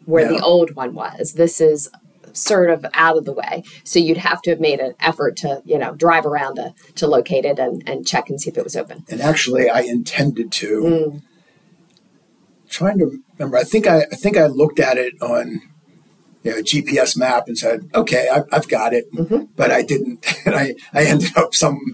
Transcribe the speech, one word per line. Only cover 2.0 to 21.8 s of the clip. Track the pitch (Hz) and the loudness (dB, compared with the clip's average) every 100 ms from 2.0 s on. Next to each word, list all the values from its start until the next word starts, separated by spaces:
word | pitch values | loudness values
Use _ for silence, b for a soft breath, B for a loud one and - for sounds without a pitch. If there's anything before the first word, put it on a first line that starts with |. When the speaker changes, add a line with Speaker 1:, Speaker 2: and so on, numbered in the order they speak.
| _ _ - | _ _ -10
Speaker 1:
sort | - - 196 175 | -4 2 4 4
of | 160 160 | 2 -2
out | 160 165 160 | 2 2 2
of | 151 | -2
the | |
way. | - - - B B | -8 -8 -8 B B
So | - 175 | 0 2
you'd | 160 170 | 2 0
have | - 170 | -2 -2
to | 175 | -2
have | 160 | 0
made | 156 135 | 0 0
an | 131 - | -4 -2
effort | 160 143 135 - | -4 0 -4 -2
to, | 143 139 - | -6 -6 -2
you | 151 | -2
know, | 120 143 | -2 0
drive | 170 165 151 | 2 2 0
around | 147 135 - | -2 -4 -8
to, | 117 - B - | -12 -14 B -4
to | 151 | 0
locate | 135 120 135 143 | 2 0 -2 0
it | 139 | -2
and, | 127 - - | -2 -4 -8
and | 135 131 | -8 -4
check | 131 - | -4 -4
and | 139 | -6
see | - | -6
if | - | -6
it | |
was | - - | -4 -6
open. | - - - | -8 -12 -12
Speaker 2:
And | - | -4
actually, | 147 151 127 127 120 | 0 0 0 0 2
I | 117 | 2
intended | 123 120 113 - 139 113 117 | 0 -2 -2 0 0 -2 -6
to. | - - 107 | -6 -2 0
Speaker 1:
Mm. | 165 165 151 147 - b b b b b _ _ _ _ _ _ _ _ - | 2 2 0 -6 -20 b b b b b _ _ _ _ _ _ _ _ -14
Speaker 2:
Trying | - 185 202 | -2 0 2
to | 143 135 - - | 0 -2 -18 -10
remember, | 139 123 | -2 0
I | |
think | 131 220 208 | 2 2 4
I, | 165 151 | 4 2
I | - | -2
think | 208 202 | 0 4
I | 151 | 4
looked | 131 151 - | 4 2 2
at | 131 127 | 2 0
it | 123 - | -2 -6
on, | 120 120 120 113 - _ _ _ _ _ _ _ | -2 -2 -2 -10 -14 _ _ _ _ _ _ _
you | 113 | -6
know, | 113 | -4
a | |
G | 107 143 | -2 -2
P | - 135 | 0 0
S | 123 123 | 0 2
map | 127 120 120 | 2 0 -2
and | 117 | -4
said, | 113 123 - | -2 -2 -2
"Okay, | 226 - 123 127 | -2 2 0 2
I, | 143 - | 0 2
I've | 151 - | -2 0
got | 117 113 120 | 0 0 0
it," | - | -2
Speaker 1:
Mm-hmm. | - 165 233 320 - | -4 0 0 -2 -2
Speaker 2:
but | 127 | 2
I | 127 | 2
didn't. | - 139 123 120 - - | 0 -2 -4 -6 -6 -4
<laughs> | - | -2
And | 139 | 0
I, | 135 - B | -2 -6 B
I | 143 151 | 0 2
ended | 147 180 - | 2 2 0
up | 160 | 2
some, | - 151 139 | 2 2 0